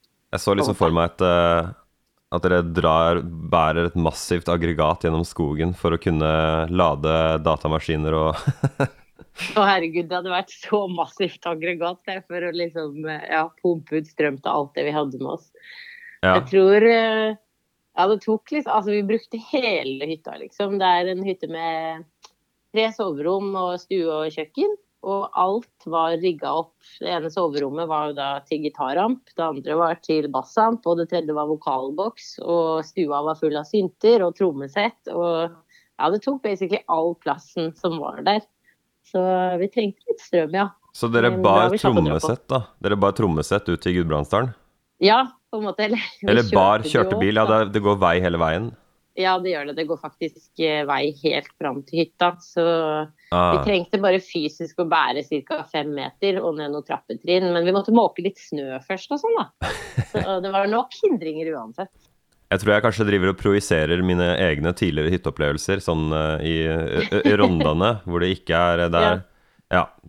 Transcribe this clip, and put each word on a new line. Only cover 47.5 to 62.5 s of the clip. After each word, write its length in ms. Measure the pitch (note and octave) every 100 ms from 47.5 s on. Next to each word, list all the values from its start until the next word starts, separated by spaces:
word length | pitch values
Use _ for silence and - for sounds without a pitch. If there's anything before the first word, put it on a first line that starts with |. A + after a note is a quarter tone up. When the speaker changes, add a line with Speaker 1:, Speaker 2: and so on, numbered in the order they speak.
| A2
Speaker 1:
det, 140 | G#2
det 80 | G#2
går 140 | G2+ G2+
vei 140 | F2 F2
hele 200 | F2+ E2+
veien. 300 | D#2+ E2+ A#2 A#2+ _ _ _ -
Speaker 2:
Ja, 160 | F#3 F#3
det 120 | F3+
gjør 140 | D#3 C#3+
det. 80 | C#3+
Det 120 | D#3
går 120 | D#3+
faktisk, 460 | D3+ - D#3+ - _ -
eh, 240 | D#3+ D3+ C#3+
vei 160 | C#3 D3 C#3+
helt 340 | D#3+ C3+ - _
fram 260 | D3 C#3
til 200 | - E3+
hytta. 260 | D#3+ - F3 F3
Så 300 | - F3 E3+ E3 D#3 D3+ D#3 _ _
Speaker 1:
Ah. 240 | F2 F2+
Speaker 2:
vi 60 | C#2+
trengte 340 | A#2+ F#3+ F3 G3+
bare 200 | G3 F#3
fysisk 600 | - E3+ D3+ - E3 -
å 60 | E3
bære 340 | D#3+ B2+ C3
cirka 380 | C#3+ D3 - D4+
fem 260 | - D#3 D3
meter 460 | C#3+ C3+ - G3 F#3
og 160 | E3+ D3+
ned 140 | D3
noen 120 | D3
trappetrinn. 600 | D3 C#3+ - B2 - F3+ F#3
Men 120 | F3
vi 80 | F3
måtte 220 | G3 F#3+ A#3
måke 240 | F#3+ -
litt 180 | F#3 -
snø 380 | - D3 C3+ C3
først 300 | - F#3 -
og 100 | C#4+
sånn, 160 | A4+ A#4
da. 320 | - _ - -
Speaker 1:
<laughs> 320 | - - -
Speaker 2:
Så 260 | - F#3+ F#3+
det 100 | F#3+
var 160 | G3 G3+
nok 280 | A3 - -
hindringer 520 | G4+ A#3 D#3+ D#3 D#3+
uansett. 380 | C#3+ A2+ B2 F#3+ _ _ _ _ _ _